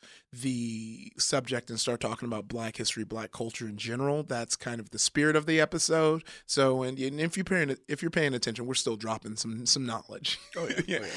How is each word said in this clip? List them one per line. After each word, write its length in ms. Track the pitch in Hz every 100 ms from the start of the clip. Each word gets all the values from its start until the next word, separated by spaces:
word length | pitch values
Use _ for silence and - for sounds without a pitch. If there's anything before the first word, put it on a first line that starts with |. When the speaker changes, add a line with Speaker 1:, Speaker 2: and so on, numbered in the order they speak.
| - - _
Speaker 1:
the 800 | 123 131 123 117 113 113 113 - -
subject 540 | - 139 123 123 -
and 100 | 113
start 180 | - 120
talking 260 | 113 113 120
about 180 | 110 101
Black 300 | 117 113 110
history, 280 | 113 -
Black 280 | 101 110 107
culture 340 | - 113 - 113
in 120 | 104
general, 440 | 110 120 139 147
that's 320 | 151 123 117
kind 260 | - - 117
of 100 | 104
the 80 | 107
spirit 360 | - - 151
of 120 | 156 151
the 120 | 160
episode. 640 | 151 170 - 160 156 160 - -
So, 380 | - - 135 131
and, 160 | 127 131
and 200 | 131 147
if 180 | 170 190
you're 60 |
paying, 300 | 180 190 147 131 -
if 140 | 147
you're 80 | 170
paying 240 | 170 147
attention, 320 | 123 123 110 123
we're 80 |
still 220 | 127 - 110
dropping 400 | 110 110 107 110
some, 280 | 113 113
some 220 | 120 143 123
knowledge. 520 | 113 - 98 - - - -
Speaker 2:
Oh, 120 | -
yeah. 120 | -
Speaker 1:
<laughs> 60 | -
Yeah. 180 | 170 101